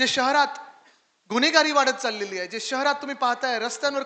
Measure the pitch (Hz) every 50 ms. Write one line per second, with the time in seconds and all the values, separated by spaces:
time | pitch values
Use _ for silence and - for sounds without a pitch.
0 | 262 247 - 269 247 269 285 294 285 277 - - - - - - _ _ _ _
1 | _ _ _ _ _ - 208 247 269 320 320 311 302 311 294 285 269 262 254 262
2 | - 233 214 208 202 196 190 180 180 175 220 220 - - 269 262 277 294 277 285
3 | 285 269 277 - 262 240 240 240 262 254 240 220 220 240 - - 294 285 277 269
4 | 269